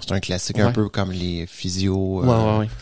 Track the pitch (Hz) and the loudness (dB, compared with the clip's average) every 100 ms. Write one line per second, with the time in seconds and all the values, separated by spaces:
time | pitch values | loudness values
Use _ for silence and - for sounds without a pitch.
0 | - 95 - 90 - 107 113 120 101 - | 0 -2 0 -4 -2 2 2 4 0 0
1 | 95 92 90 85 87 - 92 92 95 95 | -2 -2 -4 -4 -6 -8 -6 -2 0 0
2 | 95 95 127 113 110 107 107 - | 0 2 4 4 4 2 -2 -6